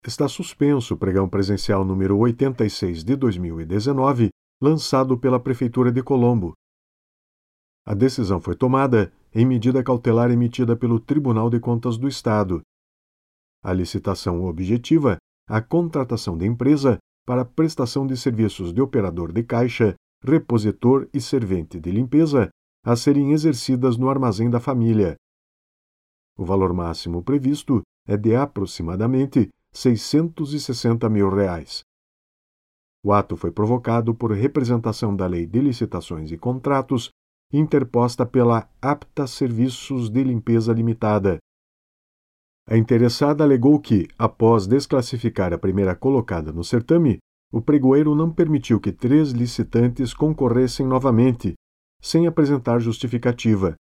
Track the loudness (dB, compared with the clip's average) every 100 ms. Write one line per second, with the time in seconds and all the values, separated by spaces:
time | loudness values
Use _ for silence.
0 | -12 -4 -4 -4 -12 -2 0 2 -2 -4
1 | 0 0 0 -2 0 -2 0 0 0 0
2 | 0 2 2 2 -2 0 -4 -2 -6 -6
3 | -4 0 0 -2 -6 -8 -4 -4 -2 0
4 | 0 2 0 _ _ _ 0 0 0 0
5 | 2 0 2 0 0 -2 -2 2 2 0
6 | 0 2 4 2 -2 -8 _ _ _ _
7 | _ _ _ _ _ _ _ _ -6 0
8 | 0 0 -2 -2 -2 -2 0 2 2 2
9 | 0 _ _ 0 2 2 2 0 0 0
10 | 2 2 4 2 0 0 0 0 0 0
11 | 0 -2 0 0 0 0 -2 -2 -2 -4
12 | -4 -4 -2 0 0 -4 -8 _ _ _
13 | _ _ _ _ _ _ -4 -4 -2 -4
14 | -6 -4 -4 -4 -4 -6 -2 -2 0 2
15 | 2 -2 _ _ -6 -6 -2 -2 -2 -4
16 | -4 -4 -6 -4 -2 0 2 2 2 0
17 | _ _ -4 -4 -2 -2 -2 -2 -4 -2
18 | -4 -2 -2 0 -2 -2 -6 -2 0 0
19 | -2 -4 -4 -4 -2 -2 -2 2 0 0
20 | _ _ 0 0 2 0 0 0 2 2
21 | 2 -8 -2 -2 0 -4 -4 -10 -4 -4
22 | 0 2 4 2 0 _ _ _ -2 0
23 | 2 2 2 2 2 0 -2 0 2 2
24 | 0 0 0 0 0 0 -2 0 2 2
25 | 0 -2 _ _ _ _ _ _ _ _
26 | _ _ _ -10 -2 0 2 0 -4 -6
27 | -6 -6 -2 0 0 -2 0 -2 -2 _
28 | -4 0 2 2 0 -4 -8 -6 -6 -2
29 | 0 0 0 0 0 _ _ -2 0 0
30 | 0 0 0 -6 -8 -6 -6 -4 -2 0
31 | 0 2 2 2 0 -4 -10 -16 _ _
32 | _ _ _ _ _ _ _ _ _ _
33 | 0 0 0 -6 -6 -2 0 0 0 -2
34 | -2 -2 -2 0 0 0 0 0 -2 -4
35 | -4 -2 -2 -4 -2 0 0 -2 -6 -6
36 | -8 -10 -10 -8 -6 -4 -2 -2 0 -4
37 | -4 _ _ _ _ -2 2 0 0 0
38 | 0 -2 -2 2 4 2 -2 _ -4 -4
39 | -6 -6 -6 -2 -2 0 -2 -2 -8 -6
40 | -2 -2 0 -2 0 0 2 0 0 -2
41 | 0 0 0 -2 _ _ _ _ _ _
42 | _ _ _ _ _ _ 0 2 4 4
43 | 4 2 0 4 4 4 4 4 4 0
44 | 0 -2 -4 2 4 4 2 0 2 -2
45 | -2 -4 -4 -2 -2 -2 -2 0 -2 0
46 | 0 0 -2 -6 -6 -8 -2 -2 2 2
47 | 2 0 _ _ _ -4 0 2 4 4
48 | 4 2 0 0 0 0 2 0 0 -4
49 | 2 2 2 0 -4 -4 -2 2 2 0
50 | -6 -2 -2 0 0 2 0 0 -2 0
51 | 2 4 4 2 -4 -8 _ _ _ _
52 | -2 0 2 2 2 2 0 0 0 -4
53 | -4 -2 -2 0 0 2 0 -4